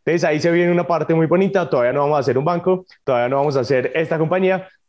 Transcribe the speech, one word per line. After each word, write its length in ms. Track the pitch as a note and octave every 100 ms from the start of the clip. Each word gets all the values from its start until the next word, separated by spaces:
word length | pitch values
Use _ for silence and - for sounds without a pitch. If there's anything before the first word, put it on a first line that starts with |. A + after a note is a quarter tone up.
Entonces 200 | - E3+
ahí 140 | E3+ D3+
se 100 | E3+
viene 200 | E3+ F3
una 160 | F3 F3
parte 280 | E3 D#3
muy 120 | E3 D#3+
bonita, 440 | F3 G3 G3 E3+
todavía 240 | D3 -
no 60 | C#3
vamos 160 | C#3+ D3+
a 20 |
hacer 160 | C3 B2+
un 80 |
banco, 400 | D#3+ F3 F3 F#3 - -
todavía 280 | - B2 B2
no 60 | C#3
vamos 200 | D3 C3+
a 40 |
hacer 300 | A#2+ C3 B2+
esta 240 | D#3+ D#3+ D#3+
compañía, 500 | D#3+ F#3 F#3 F#3+ - _